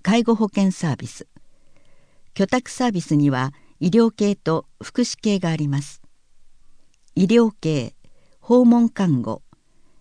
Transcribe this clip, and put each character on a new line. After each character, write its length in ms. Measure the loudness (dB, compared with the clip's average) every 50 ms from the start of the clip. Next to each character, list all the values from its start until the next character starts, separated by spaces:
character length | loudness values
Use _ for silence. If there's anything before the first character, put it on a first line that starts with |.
| -2
介 200 | 0 0 2 2
護 120 | 0 0
保 120 | 0 -2 -2
険 240 | 0 0 0 0 -2
サ 200 | -2 -4 -4 -4
ー 40 |
ビ 100 | -6 -8
ス。 200 | -14 -16 -18 -20 -20 _ -20 -20 -20 -20 _ _ -20 -20 -20 -20 -20 -20 -20 -20 _ _ -20 -20 -12 -4
居 120 | -4 -2
宅 240 | 0 0 -2 -4 -6
サ 160 | -6 -4 -4
ー 60 | -2 -2
ビ 80 | -4
ス 160 | -2 0 0
に 140 | 2 2 2
は 220 | 0 -2 -4 -6 -8 -12 -20 -20 -12 _
医 100 | -4 0
療 220 | 2 4 2 2
系 260 | 0 -2 -2 -2 -2
と 300 | -4 _ -4 -4 -4 -4 -10 -18 _ -20
福 200 | -8 -4 -4 -4
祉 160 | -4 -6 -4
系 200 | -2 -2 -2 0
が 120 | -2 -2
あ 60 | -2
り 120 | -2 -2 -4
ま 140 | -4 -4 -6
す。 200 | -8 -16 -20 -20 -20 -20 _ _ _ _ -20 -20 -20 -20 -20 -20 -20 -20 -20 -20 _ _ _ _ -8 -2
医 100 | -2 0
療 260 | 4 4 4 4 2
系、 440 | -2 -4 -6 -4 -4 -4 -6 -8 -12 -18 -20 -20 -20 -20 _ _ _ _
訪 240 | -2 2 4 4 6
問 240 | 6 6 4 2 0
看 340 | 0 -2 0 0 0 -2 -2
護、 200 | -6 -10 -10 -14 -20 -20 _ _ _ _ -20 -20 _ _ -20